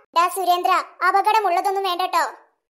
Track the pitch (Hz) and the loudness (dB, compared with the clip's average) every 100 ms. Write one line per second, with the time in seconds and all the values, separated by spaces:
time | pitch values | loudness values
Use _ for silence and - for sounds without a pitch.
0 | _ - 359 381 359 359 381 349 - - | _ 0 0 0 0 0 2 -2 -2 -2
1 | 359 392 381 440 392 359 392 392 392 349 | 0 2 2 2 2 0 0 -2 -4 -4
2 | 370 349 277 - _ _ _ | -2 -2 -2 -6 _ _ _